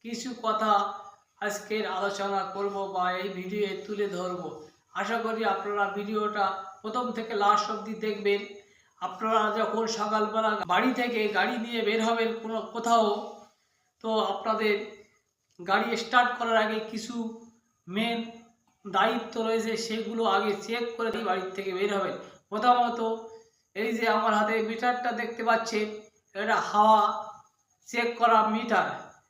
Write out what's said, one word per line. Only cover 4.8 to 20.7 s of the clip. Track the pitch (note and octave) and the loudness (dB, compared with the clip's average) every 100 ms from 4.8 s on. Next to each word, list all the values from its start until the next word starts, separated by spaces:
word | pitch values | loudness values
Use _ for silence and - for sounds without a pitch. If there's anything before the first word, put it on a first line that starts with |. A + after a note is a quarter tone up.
| _ | _
আশা | - G3+ A#3 | -6 -2 -2
করি | A3+ A3 | -2 0
আপনারা | G#3 F#3+ G#3 G#3 G3 | 0 0 -2 0 0
ভিডিওটা | G3+ G3+ G#3+ G#3+ G#3 F#3+ F#3+ - - | -2 -2 -2 0 0 0 -2 -10 -12
প্রথম | G#3+ B3 A3+ | -6 -2 -2
থেকে | A3+ A3 | -4 -4
লাস্ট | G#3 G3+ G#3 A3+ | 2 4 4 2
অবধি | G#3+ G#3+ | -4 -6
দেখবেন। | G3 G#3+ G3+ G3+ G3+ - - - _ _ _ | -4 -4 0 2 0 -2 -14 -20 _ _ _
আপনারা | F3+ - A3 A3 G#3 A3 | -8 -4 2 4 4 2
যখন | G#3 A3 A3 | 0 0 -2
সকালবেলা | G#3 G#3+ G#3+ G#3 A3 A3 G3+ E3 | -2 0 0 2 2 0 0 2
বাড়ি | F#3 B3+ | 2 2
থেকে | B3+ A#3+ A3+ G#3 | 0 0 0 0
গাড়ি | F#3+ G#3+ B3 | 2 0 -2
নিয়ে | A#3 A#3 | -4 -2
বের | G3+ A3+ | 0 2
হবেন | A3 A#3 A3 A3+ | 2 2 0 -2
কোনো | A3 A3+ | -6 -6
কোথাও, | - A#3 A#3 A#3 G#3 - - - - _ _ _ _ _ | -6 -4 4 6 6 2 -4 -14 -20 _ _ _ _ _
তো | A3+ A3 | -2 0
আপনাদের | G3 G3 A3+ G#3+ G#3+ G3+ - - - _ _ _ _ - | 0 -2 -2 0 2 0 -4 -14 -20 _ _ _ _ -12
গাড়ি | F3 G#3 A3+ A3 | 0 2 2 -2
স্টার্ট | - B3 A#3+ - | 4 4 4 2
করার | A#3 A3 | 2 4
আগে | A3 A3 - | 4 0 -4
কিছু | A3 - A#3+ A3+ - - _ _ _ - | -8 -6 -6 -6 -8 -18 _ _ _ -6
মেন | G3+ A#3 A#3 A3+ - - _ _ _ | -2 -2 -2 -6 -12 -20 _ _ _
দায়িত্ব | G3+ F#3+ A3+ A#3 G#3+ A3+ | -2 2 4 2 -4 -4
রয়েছে, | A3 A3+ A3 A3 | 0 0 0 -4
সেগুলো | - A3+ G#3+ A3+ | -4 -4 -4 0
আগে | A3 G3 G#3+ G#3 | 2 2 2 -2
চেক | - | -4